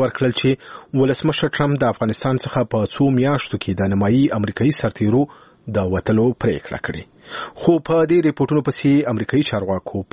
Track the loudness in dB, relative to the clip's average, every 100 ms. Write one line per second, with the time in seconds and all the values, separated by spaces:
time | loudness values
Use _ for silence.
0 | 0 0 0 2 0 0 -6 -20 -6 0
1 | 2 2 0 0 -2 0 0 2 0 0
2 | -2 -2 -2 -2 -2 -2 -2 0 -2 0
3 | 2 4 2 0 -2 -6 -4 -2 0 2
4 | 2 4 2 0 -4 0 0 0 -4 -2
5 | 2 2 0 -6 -20 _ -4 -2 0 -2
6 | 2 2 2 2 -2 -2 -6 -10 -8 -10
7 | -14 _ -16 -14 -14 -2 2 2 2 0
8 | 4 4 2 0 0 0 0 0 2 2
9 | 2 -4 0 0 0 -2 -2 -4 -4 -8
10 | -4